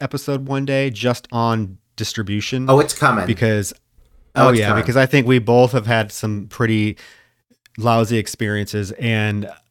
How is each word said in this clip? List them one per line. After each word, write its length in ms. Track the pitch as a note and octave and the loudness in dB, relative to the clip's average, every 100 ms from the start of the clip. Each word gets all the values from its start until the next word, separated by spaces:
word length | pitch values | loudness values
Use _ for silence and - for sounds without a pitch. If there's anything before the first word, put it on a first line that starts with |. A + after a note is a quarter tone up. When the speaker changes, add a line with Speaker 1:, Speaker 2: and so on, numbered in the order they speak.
Speaker 1:
episode 440 | C#3 C#3 - C#3 C3+ | -8 -6 -6 -6 -4
one 200 | C#3 C#3 | -4 -2
day 240 | C3+ C#3 | -2 -2
just 360 | G#2 B2 A#2 - | -2 -2 -2 -4
on 460 | A#2 A#2 A2+ G2 F#2 _ - | -2 0 0 -4 -10 _ -10
distribution. 720 | G#2+ - G2 G#2 - C3 C3 | -8 -6 -4 -4 -4 -2 4
Speaker 2:
Oh, 100 | C#3 | 4
it's 140 | D3 | 4
coming. 340 | - C#3+ A2 F#2 | 0 0 2 0
Speaker 1:
Because, 460 | G#2+ A2 G#2 G2 - _ _ _ _ _ | 0 0 0 -2 -10 _ _ _ _ _
Speaker 2:
Oh, 140 | - C3+ | 2 4
Speaker 1:
oh, 20 | |
Speaker 2:
it's 80 | A#2 | 4
Speaker 1:
yeah, 100 | G#2 | 2
Speaker 2:
coming. 140 | G#2+ | 0
Speaker 1:
because 160 | B2+ B2 | 2 2
I 80 | C3 | 4
think 200 | D3 A#2+ | 4 4
we 120 | B2+ | 2
both 340 | A2 A#2+ B2 | 4 4 4
have 140 | B2+ G#2+ | 2 0
had 260 | A2+ G#2 | 0 -2
some 340 | - A2 G#2 G#2 | -6 -6 -6 -8
pretty 500 | - A2+ A2 G#2+ G2+ - - _ _ _ _ _ - | -2 0 0 -2 -4 -14 -20 _ _ _ _ _ -4
lousy 400 | A#2 A#2 A2 A#2 | 0 2 2 -2
experiences, 720 | G2+ - G#2+ G#2 G2+ G#2 F#2+ | -4 -6 -4 -4 -4 -6 -8
and 580 | - A#2 A2 G#2+ G#2 G2+ - _ | -6 -2 0 -2 -4 -8 -14 _